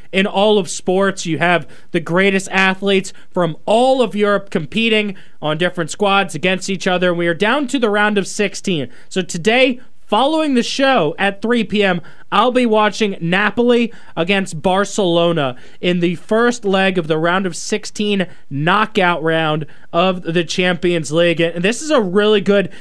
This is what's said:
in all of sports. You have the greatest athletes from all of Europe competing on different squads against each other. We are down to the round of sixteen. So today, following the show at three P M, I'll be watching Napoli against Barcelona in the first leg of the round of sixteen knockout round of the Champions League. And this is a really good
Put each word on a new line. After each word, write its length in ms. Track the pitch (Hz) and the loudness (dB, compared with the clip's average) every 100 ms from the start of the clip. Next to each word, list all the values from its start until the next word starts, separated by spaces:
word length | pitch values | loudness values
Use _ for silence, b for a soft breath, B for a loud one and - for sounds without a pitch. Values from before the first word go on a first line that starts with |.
| B | B
in 160 | 190 190 | -2 0
all 320 | 196 214 208 | 2 4 2
of 100 | 170 | 0
sports. 560 | - - 185 196 190 170 | -4 -2 0 0 -2 -4
You 140 | 143 | 0
have 280 | 170 170 131 B B | 2 2 -2 B B
the 100 | 180 | -4
greatest 480 | 151 175 196 190 - | 0 2 2 0 0
athletes 640 | 190 190 190 196 190 190 b b | 0 2 0 0 0 0 b b
from 260 | 185 170 160 - | -2 -2 -2 0
all 340 | 226 262 262 | 2 4 2
of 120 | 220 202 | 0 0
Europe 360 | 202 196 196 | 2 0 0
competing 640 | 185 151 220 226 214 208 190 B - | -4 -2 -2 2 2 0 -6 B -6
on 160 | 151 156 | -4 0
different 320 | 175 175 156 | -2 -2 -6
squads 460 | - 202 196 190 151 | -2 0 2 0 -2
against 340 | 185 185 - | -2 -2 -4
each 160 | 190 190 | -4 -2
other. 300 | 180 180 170 | 0 2 0
We 100 | 170 | -2
are 80 | |
down 320 | 165 208 277 262 | 0 2 0 0
to 100 | 277 | 0
the 100 | 220 | 0
round 300 | 208 208 202 | 2 2 0
of 80 | 180 | -2
sixteen. 640 | - 196 - - 160 120 B B | -2 -4 -2 -4 -2 -4 B B
So 140 | 190 | -4
today, 560 | 180 175 214 247 262 - B - - | -4 -2 2 4 4 2 B -14 -2
following 400 | 214 277 320 311 | 2 2 2 2
the 80 | 247 | 0
show 540 | - - 269 247 151 165 | 0 0 2 4 2 0
at 240 | 196 196 | -2 0
three 220 | 226 240 | 0 0
P 180 | 196 208 | 0 2
M, 160 | 196 180 B B - | 2 0 B B -2
I'll 200 | 190 247 | 2 4
be 160 | 247 240 | 4 2
watching 500 | 214 214 - 214 185 | 4 2 2 -2 -2
Napoli 720 | 170 185 208 240 240 240 233 B B - | 0 0 2 2 2 2 0 B B -4
against 460 | 175 196 190 156 | 0 0 -2 -2
Barcelona 960 | 190 190 196 - 180 170 170 165 135 120 B B | 0 2 0 0 2 4 4 2 -2 -4 B B
in 200 | 180 175 | 0 2
the 120 | 170 | 0
first 500 | 175 - 220 240 240 | -2 0 2 2 0
leg 360 | 202 196 190 185 | 0 2 2 0
of 80 | 156 | 0
the 100 | 156 | 0
round 300 | 170 185 190 | 2 0 -2
of 80 | 151 | -6
sixteen 720 | - 208 - - 208 196 175 B - | -6 -6 -4 -4 -2 0 -2 B -8
knockout 760 | 139 160 202 214 202 180 170 | -2 0 2 0 2 2 2
round 420 | 160 160 160 156 147 B - | 0 0 0 -2 -4 B -4
of 300 | 170 185 185 | 0 2 0
the 220 | 165 170 | -2 -2
Champions 680 | 160 - 180 180 175 170 131 | 0 0 0 0 0 -2 0
League. 300 | 165 175 165 | 2 2 2
And 220 | 165 170 190 | 0 0 -2
this 160 | 240 | -2
is 80 | 302 | 0
a 100 | 285 | 0
really 420 | 190 196 208 214 | 2 2 2 2
good 300 | 196 202 185 B | 4 2 0 B